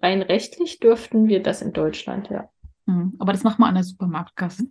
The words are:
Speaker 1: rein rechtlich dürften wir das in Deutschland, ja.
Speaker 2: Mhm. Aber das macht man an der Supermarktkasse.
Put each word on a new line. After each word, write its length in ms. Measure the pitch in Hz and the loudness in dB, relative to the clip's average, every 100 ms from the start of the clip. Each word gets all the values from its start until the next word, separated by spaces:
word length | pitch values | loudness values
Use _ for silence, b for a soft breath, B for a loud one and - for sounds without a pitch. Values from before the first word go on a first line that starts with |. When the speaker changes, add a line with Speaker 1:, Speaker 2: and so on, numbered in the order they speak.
Speaker 1:
rein 200 | 180 190 | 0 0
rechtlich 580 | 185 202 - - 339 - | 0 0 -2 -6 -6 2
dürften 480 | 226 226 - 220 220 | 4 4 2 2 4
wir 140 | 190 | 4
das 200 | - - | 0 -4
in 100 | - | -4
Deutschland, 560 | - 156 156 - - 202 | -2 -2 -4 -8 -8 -6
ja. 180 | 202 - _ - _ - | -8 -10 _ -20 _ -2
Speaker 2:
Mhm. 280 | 180 180 226 | -2 -2 -2
Aber 120 | 190 | -2
das 100 | 190 | 0
macht 140 | 220 214 | 2 4
man 120 | 226 | 4
an 60 | 185 | 2
der 80 | |
Supermarktkasse. 800 | 180 - 180 160 170 - 180 190 262 | -2 -4 -6 -4 -8 -8 -8 -6 -10